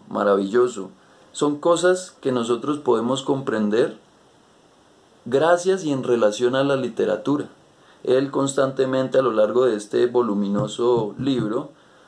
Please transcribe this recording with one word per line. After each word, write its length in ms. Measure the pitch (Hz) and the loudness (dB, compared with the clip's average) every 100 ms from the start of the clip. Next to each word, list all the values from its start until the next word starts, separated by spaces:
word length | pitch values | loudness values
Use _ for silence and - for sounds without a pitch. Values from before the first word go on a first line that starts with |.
| - | -8
maravilloso. 800 | 104 104 101 98 120 123 104 95 - _ _ _ | -2 2 2 2 2 0 -2 -14 -16 _ _ _
Son 280 | - 147 147 | -4 -2 0
cosas 560 | 170 165 180 180 - - | 0 2 2 0 -4 -8
que 120 | 135 | -2
nosotros 480 | 123 113 113 127 143 | -2 0 -2 -2 -2
podemos 420 | 131 113 117 135 | 0 0 0 -2
comprender 800 | - 135 139 113 104 110 - - _ _ _ _ _ _ _ _ _ _ _ _ - | -2 -4 -2 -2 0 0 0 -4 _ _ _ _ _ _ _ _ _ _ _ _ -2
gracias 580 | 135 160 175 185 190 | 2 4 2 2 0
y 80 | 156 | -2
en 100 | 135 | -2
relación 540 | 120 120 107 107 123 135 | 0 2 2 2 0 2
a 80 | |
la 120 | 139 135 | 0 0
literatura. 760 | 120 - 95 95 135 147 - - _ _ _ _ | -2 -2 -2 -2 -2 -2 -4 -14 _ _ _ _
Él 280 | - 127 139 | 0 0 0
constantemente 880 | 139 139 139 135 135 131 131 131 131 | -2 -2 0 -2 0 0 0 0 2
a 20 | |
lo 100 | 127 | 2
largo 340 | 110 107 120 127 | 2 2 4 2
de 100 | 107 | 0
este 320 | 104 120 120 | -2 0 2
voluminoso 1040 | 123 117 101 101 101 107 - 120 120 104 - | 2 0 0 -2 -2 -4 -2 0 2 0 -4
libro, 500 | 135 123 107 120 147 - _ _ | -2 -2 -2 -4 -8 -16 _ _